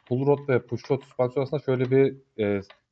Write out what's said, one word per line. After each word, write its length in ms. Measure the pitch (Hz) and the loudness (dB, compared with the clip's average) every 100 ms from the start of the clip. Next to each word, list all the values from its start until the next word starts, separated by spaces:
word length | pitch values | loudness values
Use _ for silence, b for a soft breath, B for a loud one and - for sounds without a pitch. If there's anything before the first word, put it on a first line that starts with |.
| - | -6
pull 200 | 123 139 | -2 0
rod 220 | 143 143 | 0 0
ve 180 | 123 - | -2 -2
push 240 | 113 - | -8 -4
rod 120 | 135 | -4
süspansiyon 400 | - - 123 143 | -4 -4 -2 -2
arasında 180 | 135 151 | -4 -4
şöyle 300 | - 127 131 | -2 -2 2
bir, 260 | 131 135 135 _ - | 4 2 0 _ -4
e, 180 | 104 101 95 - _ | -2 -2 -4 -16 _